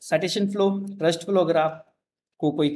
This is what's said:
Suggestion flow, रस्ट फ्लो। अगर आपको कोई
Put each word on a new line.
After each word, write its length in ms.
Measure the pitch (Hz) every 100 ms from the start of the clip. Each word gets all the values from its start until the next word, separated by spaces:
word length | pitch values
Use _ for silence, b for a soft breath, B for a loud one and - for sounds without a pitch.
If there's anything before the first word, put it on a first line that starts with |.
Suggestion 480 | - 156 180 214 196
flow, 200 | 202 196 196 - -
रस्ट 240 | 156 160 -
फ्लो। 160 | 196
अगर 160 | 165 165
आपको 960 | 156 160 - _ _ _ _ _ 151
कोई 180 | 151 147